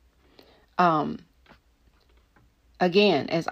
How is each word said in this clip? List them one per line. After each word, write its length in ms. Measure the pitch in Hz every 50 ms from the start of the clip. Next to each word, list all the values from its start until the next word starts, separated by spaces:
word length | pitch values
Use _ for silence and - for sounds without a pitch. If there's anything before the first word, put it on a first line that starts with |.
| _ _ _ _ _ _ _ - - _ _ _ _ _ _ -
Um, 420 | 180 175 160 151 147 151 - - - _ _ _ _ _ - _ _ _ _ _ _ _ _ _ _ _ _ _ _ _ _ _ _ _ _ _ _ _ _ -
again, 480 | 185 185 165 202 208 202 170 - - -
as 180 | - 165 160 -